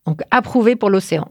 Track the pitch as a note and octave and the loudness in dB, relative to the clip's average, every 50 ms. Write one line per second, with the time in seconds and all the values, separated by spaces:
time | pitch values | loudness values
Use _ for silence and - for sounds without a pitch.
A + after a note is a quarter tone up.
0 | - E3 D3+ D#3 - - - B3 - - - B3+ A3 A3+ B3 A#3+ - G3+ G3 F#3+ | -6 -6 -6 -6 -4 -2 0 0 0 0 0 2 2 2 2 2 2 2 2 2
1 | F#3+ - F3 D#3 D3 - | 0 0 -4 -4 -4 -6